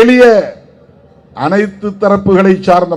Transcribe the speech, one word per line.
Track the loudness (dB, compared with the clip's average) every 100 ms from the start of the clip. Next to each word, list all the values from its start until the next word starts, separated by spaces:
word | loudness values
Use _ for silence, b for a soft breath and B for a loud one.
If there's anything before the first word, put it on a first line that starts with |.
எளிய | 4 4 4 2 -2 -8 -20 _ _ _ _ _ _ -10
அனைத்து | -4 -2 -4 -6 -12 -4
தரப்புகளை | -2 -2 0 0 2 0 0
சார்ந்த | 0 0